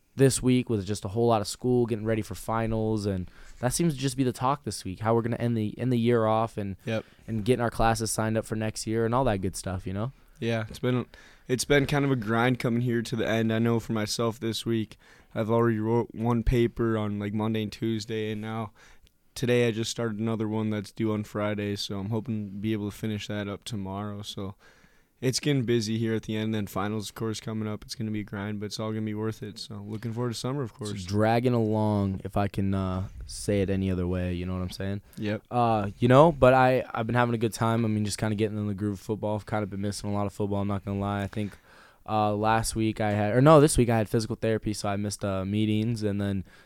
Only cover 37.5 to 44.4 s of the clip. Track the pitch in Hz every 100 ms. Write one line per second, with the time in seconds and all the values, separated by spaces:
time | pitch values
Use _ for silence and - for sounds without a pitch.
37.5 | - 113 117 113 107 104 - 110 104 107
38.5 | 107 104 98 104 98 - 107 104 104 -
39.5 | 107 104 98 101 98 104 101 101 - 104
40.5 | 101 101 98 101 98 101 101 98 - 104
41.5 | - - - - _ - 107 107 104 107
42.5 | 113 110 113 110 107 107 104 104 117 143
43.5 | 160 151 - 117 113 107 120 110 113